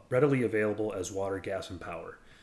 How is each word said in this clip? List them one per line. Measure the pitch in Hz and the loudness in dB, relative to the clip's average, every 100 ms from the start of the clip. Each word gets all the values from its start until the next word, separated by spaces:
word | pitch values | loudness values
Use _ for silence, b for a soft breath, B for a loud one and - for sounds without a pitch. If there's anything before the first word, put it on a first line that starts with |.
| - | 0
readily | 127 143 135 | 4 4 4
available | 110 107 107 104 107 | 4 2 2 2 -2
as | 98 87 | -2 -4
water, | 95 98 95 | -2 -2 -2
gas, | 101 95 - | -2 -4 -6
and | 87 | -10
power. | 90 82 87 - B B | -10 -10 -10 -16 B B